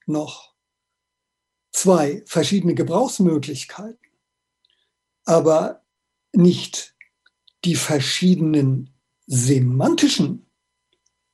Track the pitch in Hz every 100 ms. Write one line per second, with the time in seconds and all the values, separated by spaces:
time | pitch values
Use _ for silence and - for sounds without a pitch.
0 | - 151 151 - - _ _ _ _ _
1 | _ _ _ _ _ _ _ - 185 175
2 | 143 - - 170 151 196 175 147 139 175
3 | 254 - 180 156 131 135 - - 220 226
4 | _ _ _ _ _ _ _ _ _ _
5 | _ _ - 165 151 156 - - _ _
6 | _ _ _ 214 175 151 - - - _
7 | _ _ _ _ _ _ 180 143 - 151
8 | 135 - 180 180 160 151 135 131 - _
9 | _ _ - 127 123 135 123 131 226 339
10 | 285 - 143 - _ _ _ _ _ _
11 | _ _ _